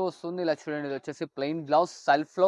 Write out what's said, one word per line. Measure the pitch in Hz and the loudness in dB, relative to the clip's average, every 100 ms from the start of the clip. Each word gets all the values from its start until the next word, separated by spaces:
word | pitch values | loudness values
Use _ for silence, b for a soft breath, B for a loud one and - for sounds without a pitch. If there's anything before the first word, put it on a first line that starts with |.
| 185 | -2
వస్తుంది. | - 170 180 165 | -4 -8 -4 -2
ఇలా | 151 | -2
చూడండి, | - 151 143 | -4 -6 -6
ఇది | 135 | -8
వచ్చేసి | - - 156 - | -8 -8 -8 -6
ప్లెయిన్ | 139 165 143 | -4 -4 0
బ్లౌజ్, | 147 180 - - | 2 2 -2 2
self-లో | 143 156 - | 2 0 2